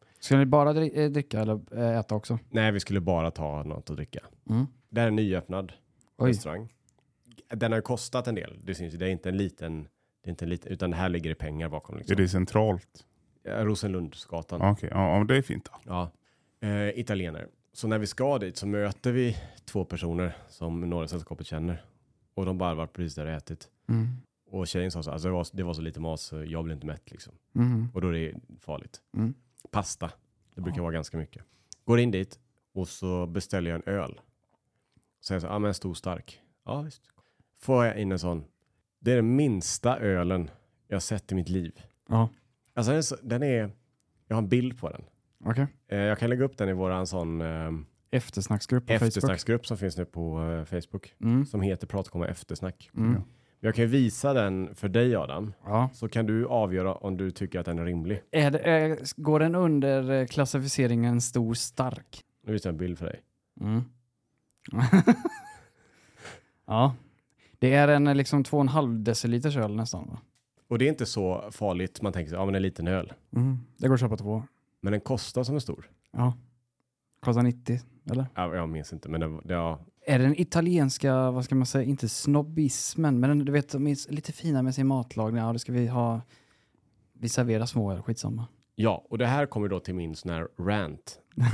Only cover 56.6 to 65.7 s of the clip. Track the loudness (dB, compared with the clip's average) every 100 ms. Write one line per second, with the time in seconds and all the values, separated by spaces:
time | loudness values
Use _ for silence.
56.6 | 2 2 0 -2 -4 -2 -4 -4 -6 -4
57.6 | -4 -4 -2 -2 -2 -6 -2 2 4 2
58.6 | 4 4 2 -2 -6 -4 2 4 4 4
59.6 | 4 4 4 2 2 0 0 0 0 0
60.6 | -2 2 4 4 4 2 2 0 0 -2
61.6 | -4 -2 -4 -4 -14 -20 _ _ -4 -2
62.6 | -2 -2 -4 -4 -8 -10 _ _ _ -6
63.6 | 0 0 -2 _ _ _ _ _ _ _
64.6 | -6 0 6 8 8 4 2 -8 -18 -20
65.6 | _